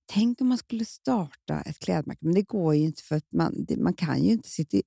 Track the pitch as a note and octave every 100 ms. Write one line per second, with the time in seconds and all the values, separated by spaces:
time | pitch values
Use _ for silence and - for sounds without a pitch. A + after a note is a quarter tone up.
0 | - G#3 A#3 A#3+ B3+ B3 - A3+ A3+ -
1 | - B3 D#3 - - D3+ - D#3 - F3
2 | C#3 C3 D#3 F3+ G3 G#3 D#3+ D3+ D#3 -
3 | - D#3 - - E3 - - - F3 -
4 | D#3+ C3+ E3+ A3+ - - D#3 -